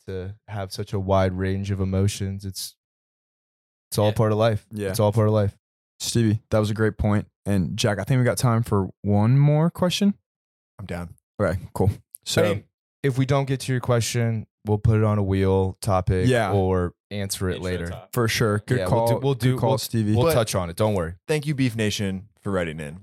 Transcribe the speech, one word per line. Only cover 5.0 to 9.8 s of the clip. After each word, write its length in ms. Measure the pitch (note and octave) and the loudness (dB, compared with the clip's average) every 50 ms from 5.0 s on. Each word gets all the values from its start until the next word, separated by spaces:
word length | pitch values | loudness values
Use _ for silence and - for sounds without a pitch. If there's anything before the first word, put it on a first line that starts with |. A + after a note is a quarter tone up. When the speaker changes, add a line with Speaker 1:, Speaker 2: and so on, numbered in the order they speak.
Speaker 1:
all 120 | G#2+ G#2 G2 | 2 2 4
part 140 | A2+ G#2+ G#2+ | 4 2 4
of 60 | G#2+ | 4
life. 240 | G#2+ G2+ G2 - _ _ _ _ _ _ _ _ _ | 4 2 0 -2 _ _ _ _ _ _ _ _ _
Speaker 3:
Stevie, 440 | - - - A#2 A#2 G#2+ G#2 G#2+ - _ | -10 -2 0 2 2 2 2 0 -2 _
that 80 | - A2 | 0 0
was 120 | G#2+ G#2 | 2 0
a 40 | A2 | 0
great 240 | G#2 A2 G#2+ G2 - | 0 0 -2 0 0
point. 300 | - G#2+ G#2 G#2 - - _ _ _ | 0 0 0 0 -2 -4 _ _ _
And 300 | F#2+ G2+ G2 F2 B1 F2 | -2 0 0 0 -2 -2
Jack, 220 | G#2+ - A2+ G#2 F#2+ | -2 -2 -2 0 -2
I 60 | F#2 | -2
think 140 | - C#3 B2+ | 0 0 2
we 60 | B2 | 2
got 140 | B2 F#2+ - | 2 0 2
time 240 | - B2 A2+ A2+ A#2 | 2 2 2 2 0
for 280 | - G#2+ G2+ F#2+ - - _ - | 0 0 -2 -2 -2 -6 _ -2
one 360 | G2+ G2+ G2+ G#2 A2+ C3 C#3 | 0 2 2 4 4 4 4
more 320 | C#3+ D3 D3 D3+ D#3+ E3+ | 4 4 4 2 2 0
question. 440 | - - | 0 0